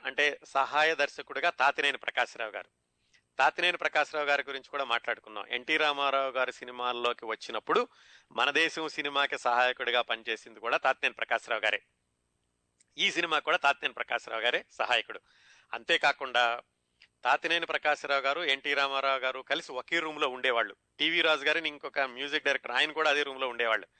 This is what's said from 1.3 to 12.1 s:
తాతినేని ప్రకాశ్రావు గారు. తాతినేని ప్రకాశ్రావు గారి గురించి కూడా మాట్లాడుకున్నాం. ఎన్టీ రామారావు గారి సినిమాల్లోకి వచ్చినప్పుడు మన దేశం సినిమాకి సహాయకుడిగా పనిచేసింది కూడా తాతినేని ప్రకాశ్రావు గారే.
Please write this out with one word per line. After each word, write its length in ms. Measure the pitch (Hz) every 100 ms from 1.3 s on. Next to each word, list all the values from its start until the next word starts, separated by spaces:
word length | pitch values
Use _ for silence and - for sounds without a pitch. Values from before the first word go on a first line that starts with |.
| 135 170
తాతినేని 480 | - 135 156 143 -
ప్రకాశ్రావు 540 | - 123 120 - 110
గారు. 160 | 98 - _ _ _ _ _ _ -
తాతినేని 380 | 143 180 175 175
ప్రకాశ్రావు 480 | 156 151 143 156 143
గారి 180 | 139 139
గురించి 220 | 135 -
కూడా 140 | 143
మాట్లాడుకున్నాం. 640 | 127 117 - 113 110 107 -
ఎన్టీ 280 | 123 127 156
రామారావు 540 | 151 143 139 139 135
గారి 220 | 127 127
సినిమాల్లోకి 720 | - 123 123 123 120 120 120 113
వచ్చినప్పుడు 640 | 110 - 110 - 196 254 _ - - _
మన 200 | 110 135
దేశం 380 | 147 160 165 156
సినిమాకి 480 | - 143 139 139 135
సహాయకుడిగా 640 | 123 120 123 127 120 120
పనిచేసింది 580 | 117 113 117 110 120 107
కూడా 180 | 113 156
తాతినేని 360 | 131 - 131
ప్రకాశ్రావు 480 | 117 117 117 - 110
గారే. 200 | 107 104 _ _ _